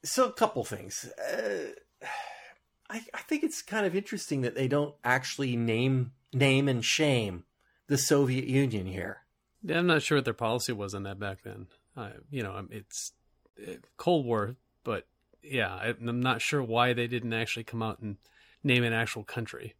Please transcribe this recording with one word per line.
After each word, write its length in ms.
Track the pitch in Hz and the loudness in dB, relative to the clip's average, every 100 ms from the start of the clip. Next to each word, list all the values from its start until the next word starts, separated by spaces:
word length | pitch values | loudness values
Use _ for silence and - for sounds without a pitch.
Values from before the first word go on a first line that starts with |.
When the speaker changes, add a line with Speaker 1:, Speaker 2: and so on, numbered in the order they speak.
Speaker 1:
so 220 | - - 262 | -2 2 2
a 60 | |
couple 300 | - 226 - | 2 0 0
things. 480 | 110 101 92 - - - | -6 -8 -10 -12 -12 -10
Uh, 880 | 123 - 226 180 - - _ _ - - - - - - _ _ _ | -6 -4 -4 -4 -6 -12 _ _ -12 -10 -12 -16 -20 -20 _ _ _
I, 140 | 226 233 | -12 -10
I 60 | - | -14
think 200 | - 302 | -4 -2
it's 200 | 311 - | -2 -4
kind 220 | - 220 | -4 0
of 120 | 202 180 | 0 0
interesting 460 | 208 208 - 143 | -4 -8 -4 0
that 120 | 123 | 0
they 140 | - 131 | 0 0
don't 260 | 143 147 - | 2 0 -2
actually 540 | 123 127 131 - 135 120 | 2 2 0 -4 0 2
name, 560 | 117 113 131 131 123 - _ | 2 4 4 2 0 -6 _
name 360 | 131 139 135 139 | 2 6 6 4
and 160 | 123 | 2
shame 640 | 110 - 151 127 107 90 - _ _ _ _ | 2 2 4 4 2 -6 -12 _ _ _ _
the 100 | 139 | 0
Soviet 480 | 135 143 135 131 127 | 4 4 6 2 2
Union 400 | 131 139 107 92 | 4 4 2 -4
here. 360 | 92 87 - _ _ _ _ | -4 -6 -8 _ _ _ _
Speaker 2:
Yeah, 160 | 185 165 | -2 2
I'm 80 | 175 | 4
not 160 | 160 | 4
sure 160 | - 147 | 4 2
what 60 | |
their 100 | 123 | 2
policy 380 | 110 113 120 - | 0 0 0 0
was 220 | 110 101 | -4 -4
on 80 | 101 | -6
that 140 | 98 98 | -6 -6
back 240 | 101 95 | -8 -8
then. 240 | 104 101 101 _ _ - | -12 -14 -16 _ _ -14
Uh, 140 | 101 - - | -12 -14 -10
you 120 | 139 | -6
know, 120 | 104 | -6
um, 140 | 95 98 | -6 -10
it's, 420 | 110 101 - - _ _ _ _ - | -14 -12 -12 -12 _ _ _ _ -18
uh, 120 | 101 73 _ - | -14 -14 _ -4
Cold 280 | - 170 | 2 2
War, 300 | 123 113 101 127 _ _ | 4 2 0 -6 _ _
but 240 | - 104 - _ _ _ | -6 -4 -6 _ _ _
yeah, 320 | - 135 98 | -6 -2 -2
I, 140 | 92 107 | -2 -4
I'm 320 | 117 117 120 | -4 -4 0
not 200 | 127 117 | 0 0
sure 220 | - 147 | 0 -2
why 300 | 120 113 123 | 0 4 4
they 160 | 120 120 | 4 0
didn't 240 | 123 117 | -2 -2
actually 320 | 113 113 - | -2 -2 -4
come 180 | 113 117 | -6 -4
out 160 | 110 - | -4 -4
and 180 | 110 101 _ _ _ _ | -8 -10 _ _ _ _
name 220 | 143 123 | 2 4
an 80 | 120 | 4
actual 320 | 113 117 - | 2 0 -4
country. 500 | 104 - 110 - - | -8 -8 -8 -10 -14